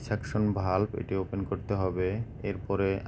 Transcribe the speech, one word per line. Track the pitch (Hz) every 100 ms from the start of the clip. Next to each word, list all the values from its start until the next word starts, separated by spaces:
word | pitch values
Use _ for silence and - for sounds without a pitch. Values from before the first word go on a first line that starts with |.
| -
সাকশন | 101 - 107 107 98
ভালভ, | 92 92 104 -
এটি | - 95
ওপেন | 92 98 95
করতে | 98 - 98
হবে। | 92 90 92 107 117 - 101
এরপরে | 95 - 98 98 98